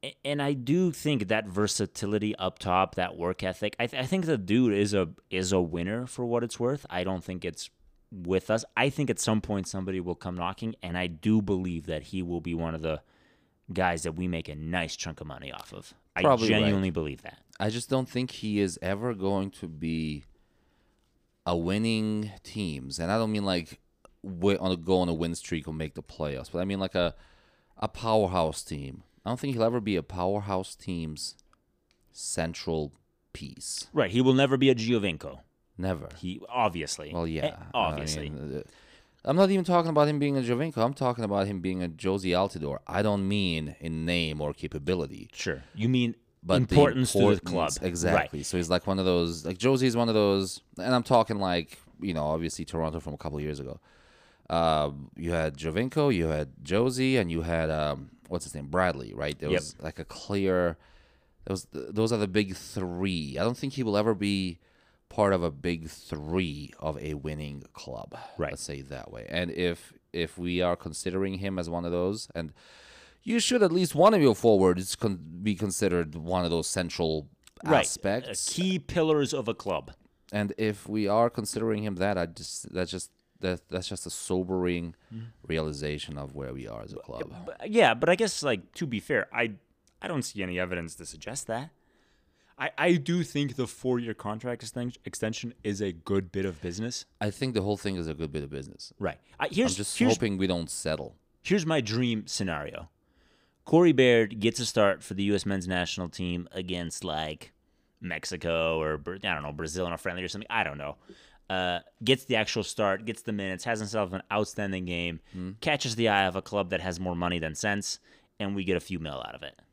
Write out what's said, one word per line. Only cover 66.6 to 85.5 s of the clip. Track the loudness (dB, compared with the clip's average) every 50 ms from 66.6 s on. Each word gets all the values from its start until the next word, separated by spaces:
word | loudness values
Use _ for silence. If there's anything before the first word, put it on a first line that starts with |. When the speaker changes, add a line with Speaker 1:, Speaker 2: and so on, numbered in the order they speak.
| -10 -14 -14 -6
Speaker 2:
of | -6 -4 -4 -4
a | -6 -6 -6
winning | -6 -6 -6 -6 -6 -8 -8 -10 -12 -14 -16 _
club. | -18 -14 -12 -12 -12 -12 -14 -14 -16 -16 -16 -6 -6
Speaker 1:
Right. | -6 -4 -4
Speaker 2:
Let's | -8 -10
say | -10 -10 -10
it | -10 -10
that | -12 -12 -12 -12 -14
way. | -14 -12 -4
And | -2 -2 -2 -2 -2
if, | 0 0 0 0 -2 -8 -20 -20 _ _ _ _
if | -4 -4 -4 -4
we | -4 -2 0 0 2
are | 2 2 2
considering | 0 -2 -10 -8 -6 -6 -4 -2 -2 -2 -2 -2
him | -4 -4 -4 -4 -2
as | -4 -2
one | -4 -4 -2
of | 0 0
those, | 0 0 0 -2 -4 -8 -10 -8
and | -8 -8 -8 -10 _ -20 -20 -20 -20 -20 -20 -20 -20 -20 -20 _ _ _
you | 0 0 2
should | 2 4 4 6 6
at | 6 6
least | 4 2 2 4
one | 8 8 10 10
of | 10 8
your | 8 6
forwards | 8 8 8 8 10 8 6 6 4 0 -4 -6
con-, | -2 -2 -2 -2 -2 -8 -14 -12 -4 -2
be | -2 0
considered | 0 0 -2 0 2 2 2 4 2 0 0 -4
one | -10 -4 0 2 2 2
of | 4
those | 2 0 0 0
central | -2 -2 -2 -4 -2 -2 0 0 0 0 -4 -6 _ _ _ -20 _ -12 0
Speaker 1:
Right. | 4 4 4
Speaker 2:
aspects. | 4 2 -2 -4 -2 -2 -2 -2 -4 -6 -8 -6 -6 -4
Speaker 1:
Uh, | -2
key | -2 0 0 0 -2
pillars | -2 _ 0 0 2 4 4 4 2 2 0
of | -2 -2 -2
a | -4
club. | -4 -2 -4 -2 -2 -4 -6 -18 _ _ _ _ _ _ _ -4
Speaker 2:
And | -2 -2 -2 -2 0
if | 0 0 0 -2 -6 -4
we | -2 0 2 4
are | 4 4 4 4
considering | 2 -2 -6 -4 -2 -2 0 0 0 0 -2
him | -4 -2
that, | 0 0 2 2 2
I | 0
just, | -2 -4 -10 -12 -12 -12 -12 -12 -8 -4
that's | -4 -2 -2
just, | -4 -8 -8 -10 _ _ _ _ _ _
that, | -4 -2 -2 -2 _ _
that's | -6 -6 -4 -4
just | -8 -8 -8
a | -10
sobering | -10 -10 -4 -2 0 0 0 0 0 0 2 2 0 0 -2 -6 -10 _ _ _ -14
Speaker 1:
Mm-hmm. | -14 -14 -14 -16 _ _
Speaker 2:
realization | -4